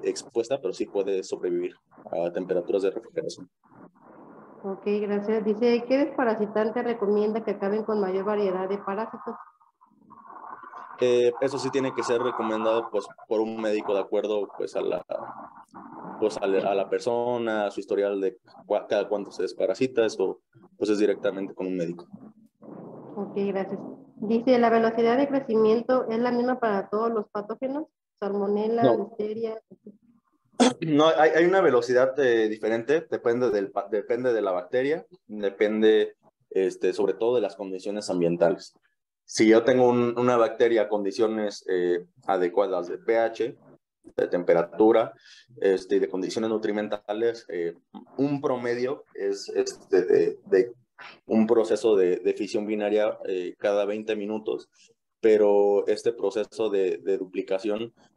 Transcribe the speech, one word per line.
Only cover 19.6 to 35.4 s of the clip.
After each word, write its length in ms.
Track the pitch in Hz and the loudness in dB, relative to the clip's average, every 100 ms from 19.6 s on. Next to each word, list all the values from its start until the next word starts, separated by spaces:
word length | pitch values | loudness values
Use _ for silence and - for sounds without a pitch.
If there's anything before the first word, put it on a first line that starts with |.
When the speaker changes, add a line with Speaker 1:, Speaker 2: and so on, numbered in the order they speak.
| 95 95 131 117 110 | -2 0 -2 0 0
Speaker 1:
eso, 360 | 98 92 - _ _ - - | 0 -4 -4 _ _ -16 -4
pues, 120 | 104 | 0
es 100 | 104 | 2
directamente 540 | 104 95 101 95 98 | 2 0 -4 -4 -8
con 140 | - 92 | -8 -6
un 100 | 92 | -4
médico. 280 | 165 175 - - - _ _ _ - - - - - - | -6 -8 -14 -20 -20 _ _ _ -20 -18 -18 -18 -14 -12
Speaker 2:
Ok, 180 | 196 202 | -8 -4
gracias. 440 | 196 190 185 196 - - - - | -2 -4 -6 -8 -10 -16 -18 -8
Dice, 420 | 202 233 262 240 | -2 0 4 4
¿la 100 | 233 | 6
velocidad 480 | 226 226 226 226 247 | 4 2 2 2 2
de 120 | 277 | 2
crecimiento 760 | 269 262 220 220 233 233 254 220 | 0 0 2 4 2 2 0 0
es 100 | 226 | -2
la 120 | 247 | 0
misma 280 | 240 247 254 | 0 0 0
para 300 | 226 196 196 | 0 0 -2
todos 200 | 208 233 | -2 0
los 180 | 226 208 | -2 -4
patógenos? 560 | 208 208 226 262 285 320 _ _ - | -8 -8 -6 -6 -6 -8 _ _ -8
Salmonela, 640 | 202 202 202 202 220 233 | -4 -2 0 0 0 2
Speaker 1:
No. 140 | 240 214 208 - | 4 2 -2 -6
Speaker 2:
Listeria. 440 | 214 220 226 220 _ | -6 -6 -8 -8 _
Speaker 1:
<clears throat> 0 | 190 - - _ _ _ _ _ - 254 - | -20 -20 -20 _ _ _ _ _ 2 2 2
No, 260 | 160 147 160 | 0 4 6
hay, 220 | 160 156 | 6 6
hay 160 | 156 175 | 6 4
una 160 | 196 | 4
velocidad, 580 | 170 123 120 123 131 147 | 6 4 4 4 4 2
eh, 300 | 127 113 107 | 2 4 2
diferente, 580 | 107 110 113 117 156 165 | 0 -2 -2 2 0 0
depende 400 | 113 120 120 123 | -4 0 0 2
del 220 | 101 98 | 0 -2
pa-, 160 | 101 98 | -6 -4
depende 440 | 107 101 120 127 | -4 -2 -2 0
de 80 | 113 | 0
la 100 | 98 | 0
bacteria, 540 | 90 - 127 139 170 - - - | -2 -2 -2 0 -2 -8 -20 -14
depende, 880 | 107 | -6